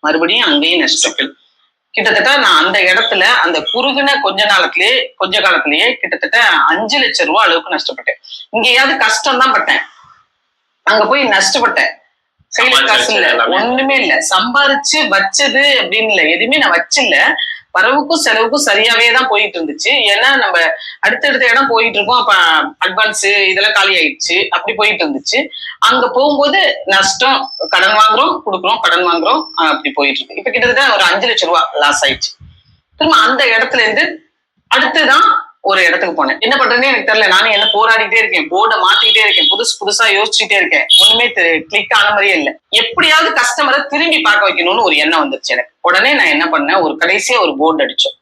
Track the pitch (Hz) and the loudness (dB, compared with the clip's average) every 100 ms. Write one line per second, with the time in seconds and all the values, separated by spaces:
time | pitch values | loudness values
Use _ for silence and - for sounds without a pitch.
0 | 302 320 339 240 247 294 294 180 - - | -2 0 0 0 0 0 0 0 0 -2
1 | - - 135 - _ _ _ _ _ - | -2 -2 -8 -8 _ _ _ _ _ -4
2 | 214 202 247 277 220 156 160 196 185 185 | 0 0 2 2 2 2 2 2 2 2
3 | - 202 190 247 170 170 - 220 262 269 | 0 0 2 2 0 -2 -4 -2 -2 0
4 | 277 277 285 196 208 196 170 170 196 254 | 0 0 -2 -2 0 2 0 0 0 0
5 | - _ 190 196 - - 151 151 226 254 | -4 _ -4 0 0 0 0 0 -2 -2
6 | - - - 233 226 - - 170 220 285 | -6 -6 -2 2 2 2 2 0 -2 -2
7 | 302 - 175 185 208 165 165 160 - - | -2 -2 0 2 2 0 -2 -6 -6 -8
8 | - - - - - 220 247 247 269 294 | -8 -8 -12 -20 -8 -2 0 2 2 0
9 | 220 220 294 247 262 262 - 139 - - | 0 0 -2 0 2 0 -2 -4 -4 -16
10 | - - _ _ _ _ _ _ - 214 | -20 -20 _ _ _ _ _ _ -2 0
11 | 208 277 254 196 190 285 233 - 131 - | 2 0 2 0 0 0 -2 0 -4 -6
12 | _ _ _ _ _ - 247 254 - 214 | _ _ _ _ _ -4 0 0 2 0
13 | - 214 202 - - 185 233 254 269 269 | 0 0 0 0 0 0 0 -2 0 0
14 | - - - 277 254 254 277 277 277 311 | 0 -2 0 -2 0 0 0 0 -2 -2
15 | 277 196 - - 277 233 285 269 147 208 | 0 0 0 -2 0 2 2 0 -2 -2
16 | 220 196 156 170 226 302 233 170 - - | -2 0 0 0 0 0 2 0 0 -2
17 | 247 147 208 - - - _ 180 208 277 | 0 2 2 0 -6 -10 _ 0 2 0
18 | 285 320 - 220 226 285 277 202 220 226 | 0 -2 0 0 0 0 0 0 2 2
19 | 233 247 226 208 214 180 156 147 - 277 | 2 2 2 0 -2 -4 -8 -6 -2 0
20 | 214 202 254 269 208 175 160 - - - | 0 2 2 2 0 0 0 -2 -10 -4
21 | 196 233 294 269 254 240 269 226 233 202 | -4 0 -2 0 2 2 2 0 0 -2
22 | 202 247 233 190 170 156 147 - 185 196 | 0 0 2 2 4 2 0 -4 -6 -2
23 | 220 208 196 202 190 185 208 214 196 185 | -2 -2 -2 0 0 0 0 2 0 0
24 | 151 - - 175 196 - - - 214 208 | -2 -4 -4 -2 -2 -4 -4 -2 -2 0
25 | 160 139 - 240 285 - - - 220 247 | -4 -4 -4 -4 -4 -10 -16 -2 0 2
26 | 247 247 285 285 285 392 359 - - 196 | 0 2 0 2 0 2 0 -2 -2 0
27 | 190 - 262 269 269 - 196 190 190 214 | 0 0 0 0 -4 -10 -4 0 2 4
28 | 208 220 320 - - 185 196 220 175 170 | 4 4 0 -2 -4 -4 -2 -2 0 0
29 | 180 170 170 277 - - 160 143 147 143 | 0 0 0 -2 -2 -2 0 0 -4 -2
30 | 143 139 - - 202 240 240 254 269 208 | -2 -2 -8 -8 -4 -2 0 2 2 2
31 | 180 - 247 220 160 170 - - 143 143 | 2 0 0 -2 0 0 0 -2 -2 0
32 | 143 139 - - - - _ _ _ _ | -2 -2 -8 -10 -20 -20 _ _ _ _
33 | 311 311 - 262 269 226 254 269 214 - | 0 2 2 2 2 2 0 0 0 0
34 | 349 330 _ _ _ _ _ 254 302 320 | -4 -6 _ _ _ _ _ 0 0 0
35 | 285 285 - - - _ - 190 175 175 | 2 4 4 2 -4 _ -2 2 2 0
36 | 175 160 135 135 226 277 254 240 269 254 | -2 -2 -2 -2 0 0 2 2 2 0
37 | - 214 208 185 214 202 202 190 220 220 | 0 2 2 2 2 0 0 2 2 2
38 | 208 226 220 180 151 175 220 214 185 - | 2 0 0 -2 -2 0 0 2 2 2
39 | - 226 214 - - 202 233 - 196 208 | 2 2 2 2 0 0 -2 -4 -4 0
40 | 226 196 220 - 208 202 185 156 - - | 0 0 0 -2 0 0 0 -2 2 4
41 | 151 151 240 - 170 160 160 208 196 220 | 4 4 0 0 0 0 -2 -6 0 0
42 | 208 208 196 175 143 - _ 214 233 - | 2 2 0 0 -2 -6 _ -2 -2 0
43 | 330 311 320 320 247 - 285 277 - 294 | 2 2 2 0 -2 0 0 0 -2 -2
44 | 330 320 - - 202 170 175 214 208 151 | 0 0 2 2 2 0 -2 0 2 2
45 | 151 165 143 135 - 123 - _ 170 185 | 0 0 -2 -4 -4 -4 -6 _ -2 0
46 | 240 285 185 147 165 160 143 190 156 143 | 2 2 2 0 0 -2 0 0 0 -2
47 | 175 202 - 247 180 139 156 156 135 - | -2 -2 0 0 0 0 0 0 -2 -2
48 | - - | -4 -4